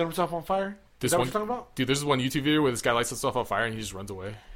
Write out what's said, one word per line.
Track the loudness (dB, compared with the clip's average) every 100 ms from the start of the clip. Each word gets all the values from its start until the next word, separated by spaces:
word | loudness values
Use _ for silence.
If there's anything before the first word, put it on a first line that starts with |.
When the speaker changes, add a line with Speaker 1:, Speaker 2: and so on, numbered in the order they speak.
| 0
Speaker 1:
himself | 0 -2
on | -2
fire? | -2 -2 -2 -6 -16 -4
Speaker 2:
This | 0
Speaker 1:
Is |
that | 2
Speaker 2:
one, | 2
Speaker 1:
what |
you're | 0
talking | -2
about? | -4 -6 -2
Speaker 2:
dude, | 0
there's | 2
this | 2
one | 2
YouTube | 2 0
video | 2 4
where | 4
this | 2
guy | 2
lights | 2 2
himself | -2 0 0
on | 0
fire | 0 0
and | -2
he |
just | -8
runs | -8 -10
away. | -8 -10 -10 -14